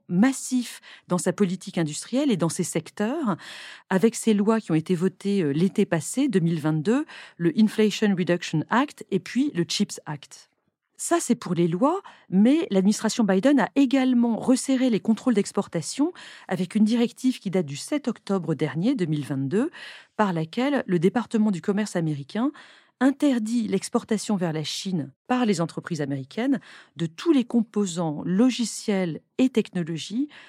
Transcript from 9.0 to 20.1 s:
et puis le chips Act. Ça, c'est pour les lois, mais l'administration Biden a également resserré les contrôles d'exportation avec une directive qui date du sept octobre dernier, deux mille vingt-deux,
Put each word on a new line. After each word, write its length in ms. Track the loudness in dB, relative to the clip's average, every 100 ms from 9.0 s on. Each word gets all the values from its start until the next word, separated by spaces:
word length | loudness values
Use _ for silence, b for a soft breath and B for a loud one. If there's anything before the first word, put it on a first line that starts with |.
| -4
et 100 | -4
puis 320 | -2 -2 0 0
le 80 |
chips 360 | -2 -2 -2 -4 -10
Act. 460 | -12 -12 -20 -20 _ _ _ _ -12
Ça, 180 | -2 -2
c'est 160 | 0 -2
pour 180 | 0
les 140 | 0 2
lois, 340 | 2 0 0 B B B
mais 340 | 4 6 4 2
l'administration 520 | 2 2 2 0 0
Biden 360 | 2 4 4 4
a 100 | 2 2
également 600 | 2 2 2 2 2 0
resserré 520 | 2 2 2 0 2
les 100 | 0
contrôles 360 | 0 0 2 0
d'exportation 760 | 0 -4 -4 -6 -6 -2 -2 B B B B
avec 260 | -4 -2
une 120 | 2 2
directive 520 | 4 0 0 -2 -2
qui 140 | -2
date 160 | -2 -2
du 80 | -6
sept 320 | -6 -4 -4
octobre 480 | -6 -4 -2 -2 -2
dernier, 400 | -2 0 0 0
deux 100 | 0
mille 180 | -2
vingt-deux, 460 | -2 -4 0 0 -2 B B B B